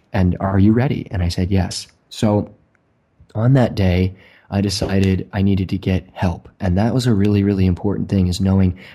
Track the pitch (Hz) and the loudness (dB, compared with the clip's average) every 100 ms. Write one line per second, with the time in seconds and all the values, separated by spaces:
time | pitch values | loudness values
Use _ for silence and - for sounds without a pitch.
0 | _ 101 90 - 98 98 101 113 139 - | _ -2 0 0 -2 2 4 4 0 -4
1 | - 98 87 90 92 98 90 - - _ | -6 -4 -2 -2 0 0 -2 -6 -14 _
2 | _ - 110 104 - - _ _ _ _ | _ -4 0 0 -2 -14 _ _ _ _
3 | _ _ - 107 120 135 117 90 92 90 | _ _ -12 -2 2 4 2 2 2 2
4 | 92 92 - _ _ 101 101 95 92 98 | 0 -4 -20 _ _ -2 -2 -4 -2 0
5 | 98 95 - 101 98 95 95 95 - 92 | 2 0 -4 -2 0 0 -2 -4 -2 -2
6 | - - 92 90 - _ 95 90 113 127 | -4 -4 -4 -4 -14 _ -2 0 0 0
7 | 123 101 104 101 98 98 92 87 101 101 | 0 0 2 2 2 2 0 0 -4 -4
8 | 95 101 90 87 95 95 92 87 - | -2 0 0 0 0 2 2 -2 -14